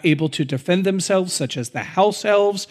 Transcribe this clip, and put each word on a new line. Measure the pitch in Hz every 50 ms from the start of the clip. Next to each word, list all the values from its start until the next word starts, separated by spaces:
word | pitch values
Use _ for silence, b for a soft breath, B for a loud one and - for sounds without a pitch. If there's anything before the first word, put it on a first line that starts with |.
| -
able | 160 151 139 160 147
to | - - 147
defend | 131 135 131 - 175 180 190 185
themselves, | 196 196 190 170 - 196 190 180 180
such | - - 143 123 -
as | 135 117 -
the | - 117
house | - - - 180 196 208 196 - -
elves, | 208 202 202 202 202 202 190 - b